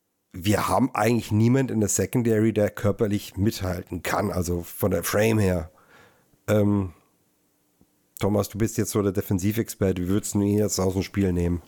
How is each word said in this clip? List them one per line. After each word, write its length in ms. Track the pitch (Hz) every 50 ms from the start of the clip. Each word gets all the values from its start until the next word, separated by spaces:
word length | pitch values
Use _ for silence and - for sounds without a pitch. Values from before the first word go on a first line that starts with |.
| _ _ _ _ _ _ -
Wir 340 | 95 82 101 101 92 - -
haben 260 | - 98 120 139 -
eigentlich 380 | - 107 113 123 113 107 -
niemand 400 | 110 104 110 117 123 135 131 120
in 80 | 113 110
der 80 | 107 95
Secondary, 640 | - - 98 90 - 131 117 117 113 107 110 113
der 180 | 104 107 104 98
körperlich 680 | - - - 104 98 - 117 104 101 101 - - - 95
mithalten 680 | 98 110 - - 95 92 90 90 95 - - 87 -
kann, 260 | - - - 95 101
also 320 | 85 90 87 80 87 87
von 300 | 85 - - - - 101
der 120 | 92 87 85
Frame 360 | - - 104 107 113 113 110
her. 320 | 101 92 90 87 85 85 _ _ _ _ - - - _ _ _ _ _ _ _ _ -
Ähm, 420 | 107 107 104 101 101 101 98 90 - _ _ _ _ _ _ _ _ _ _ _ _ _ _ _ _ _ _ _ _ _ _ _ _ -
Thomas, 280 | - 98 104 101 98 -
du 80 | - 98
bist 200 | 110 110 - -
jetzt 140 | 107 -
so 100 | - 110
der 120 | 98 101 92
Defensivexperte. 880 | 101 - - 104 92 85 104 104 110 110 - - - 107 95 92 90
Wie 80 | 90 87
würdest 240 | 95 104 - - -
du 80 | 104
ihn 160 | 101 101 104 104
jetzt 200 | 107 98 - -
aus 140 | 95 95
dem 120 | 90 95 90
Spiel 280 | - - 101 98 92
nehmen? 300 | 90 87 87 87 87 87 -